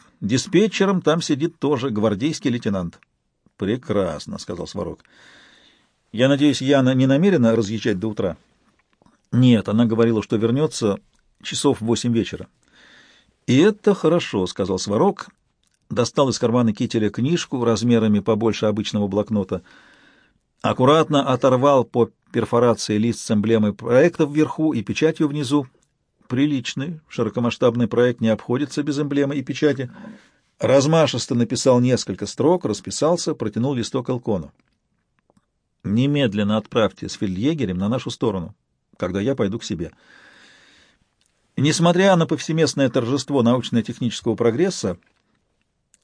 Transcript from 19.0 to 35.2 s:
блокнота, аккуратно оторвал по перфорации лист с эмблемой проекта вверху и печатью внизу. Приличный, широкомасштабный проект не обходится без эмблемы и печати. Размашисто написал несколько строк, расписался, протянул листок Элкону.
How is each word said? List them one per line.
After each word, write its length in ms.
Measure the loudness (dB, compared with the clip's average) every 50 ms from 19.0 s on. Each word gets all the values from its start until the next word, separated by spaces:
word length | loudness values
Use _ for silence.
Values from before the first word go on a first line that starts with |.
| -2 0
блокнота, 540 | 0 -2 -2 0 -2 -4 -2 -4 -6 -10 -10 _ -20 -20 _ _ _ _ _ _ _ _ _ _ _ _ _ _ _ _
аккуратно 720 | -4 -2 0 2 4 4 6 4 4 2 0 0 0 0
оторвал 520 | -2 2 2 2 2 4 4 4 4 4 2
по 260 | 2 0 0 0 0 -2 _ _ _
перфорации 640 | -4 -4 -2 0 2 2 4 4 2 0 -2 -2 -2 0
лист 220 | 0 0 -2 -4
с 100 | -4 -2
эмблемой 420 | 0 0 2 2 2 2 2 0
проекта 520 | -2 -4 -4 2 4 4 4 4 2 0 -2
вверху 480 | 0 2 0 0 0 0 -2 -2 0 0
и 80 | -2
печатью 460 | -4 -6 -4 0 0 -2 0 0 -2 -2
внизу. 380 | -2 -4 -4 0 -2 -2 -2 -4 _ _ _ _ _ _ _ _ _ _ _
Приличный, 760 | _ -2 0 0 0 0 -2 -4 -6 -8 -8 -8 -8 -8 -12 _ _
широкомасштабный 800 | -6 -4 -4 -4 -2 -2 -2 -2 -2 2 2 2 2 2 -2 0
проект 320 | 2 2 2 2 0 0
не 80 | 0 0
обходится 540 | 0 0 -2 -4 -2 -2 -2 -4 -4 -6
без 160 | -4 -4 -2 -4
эмблемы 380 | -4 -2 0 0 0 0 -2
и 60 | -6
печати. 480 | -6 -6 -4 0 0 0 0 0 -6 -10 -12 -18 -20 -20 -20 -20 _ _ _ _ _ _ _ _
Размашисто 760 | 0 4 4 4 4 4 4 4 4 2 0 -4 -4 -2 0
написал 460 | 0 0 0 -2 0 2 4 4 4
несколько 460 | 4 4 2 0 0 -6 -8 -8 -8
строк, 400 | -10 -6 0 2 2 2 2 0
расписался, 680 | -4 -4 -4 -6 -10 -4 -2 0 0 0 0 -2 -6 -6
протянул 380 | -4 -6 -6 -4 -4 -2 -2
листок 380 | -2 -4 -4 -4 -4 -6 -4 -4
Элкону. 420 | -6 -4 -2 -4 -4 -4 -4 -10 _ _ _ _ _ _ _ _ _ _ _ _ _ _